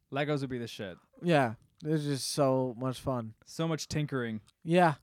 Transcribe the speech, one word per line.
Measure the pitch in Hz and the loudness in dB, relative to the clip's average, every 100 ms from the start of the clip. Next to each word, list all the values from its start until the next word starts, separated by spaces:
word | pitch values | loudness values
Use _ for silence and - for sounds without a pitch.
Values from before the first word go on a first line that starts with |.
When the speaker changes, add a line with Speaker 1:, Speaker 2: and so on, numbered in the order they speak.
| _ | _
Speaker 1:
Legos | 135 147 147 | -4 -2 -2
would | 135 | -2
be | 127 | -6
the | 113 | -8
shit. | - 101 85 _ - | -8 -10 -12 _ -4
Speaker 2:
Yeah. | 175 151 123 117 _ _ | 4 4 4 -2 _ _
It's | 151 156 | -2 0
just | 147 135 - | 0 -2 -2
so | - 135 131 127 113 | 2 2 2 0 -2
much | 131 123 | -6 -4
fun. | 143 123 113 - | -4 -4 -6 -12
Speaker 1:
So | - - 165 | -12 -4 -2
much | 160 - | -2 -2
tinkering. | 156 147 135 117 107 - _ | -4 -2 -2 -2 -6 -10 _
Speaker 2:
Yeah. | 160 175 170 139 | 2 4 4 2